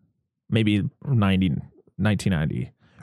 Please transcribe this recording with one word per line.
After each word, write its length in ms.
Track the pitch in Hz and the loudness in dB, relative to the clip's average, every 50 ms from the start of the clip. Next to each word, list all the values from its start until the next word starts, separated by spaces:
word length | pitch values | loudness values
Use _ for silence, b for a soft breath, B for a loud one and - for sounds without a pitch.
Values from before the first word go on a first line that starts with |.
| _ _ _ _ _ _ _ _ _ - | _ _ _ _ _ _ _ _ _ -2
maybe 400 | - 110 110 104 104 101 - 135 - _ - | 0 0 2 2 2 2 0 -2 -6 _ -4
ninety, 480 | 143 135 117 101 98 95 92 95 90 69 95 - - - _ _ _ _ - | -2 0 2 2 2 2 2 2 0 0 -4 -6 -10 -18 _ _ _ _ -2
nineteen 340 | 95 107 101 - - 104 | -2 0 0 0 0 -2
ninety, 400 | 95 76 78 - - 60 - - b b b b b b | 0 0 -2 -2 -4 -6 -8 -10 b b b b b b